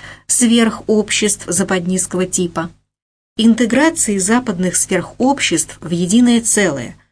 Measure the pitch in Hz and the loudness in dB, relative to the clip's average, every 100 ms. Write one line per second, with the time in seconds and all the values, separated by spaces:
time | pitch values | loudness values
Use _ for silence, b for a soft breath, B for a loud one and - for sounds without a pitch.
0 | B B B - 233 233 220 - - 214 | B B B 0 4 4 2 0 -2 0
1 | 214 - 208 - - 175 190 185 175 185 | 0 -2 -2 -4 -4 -4 -2 -2 -2 -4
2 | - 180 180 - 175 170 170 - _ _ | -2 -4 -2 -2 -4 -4 -8 -12 _ _
3 | _ _ _ - 226 226 247 247 320 320 | _ _ _ 2 4 4 2 2 2 2
4 | - 202 185 240 247 175 180 - - 185 | -2 -2 0 0 0 -2 -2 -2 -2 -2
5 | 175 - 247 277 - 165 - - 160 170 | -4 -2 0 0 0 -2 -4 -10 -6 -2
6 | 175 226 240 233 233 208 185 139 107 - | 2 4 4 4 2 0 0 -2 -8 -14
7 | _ | _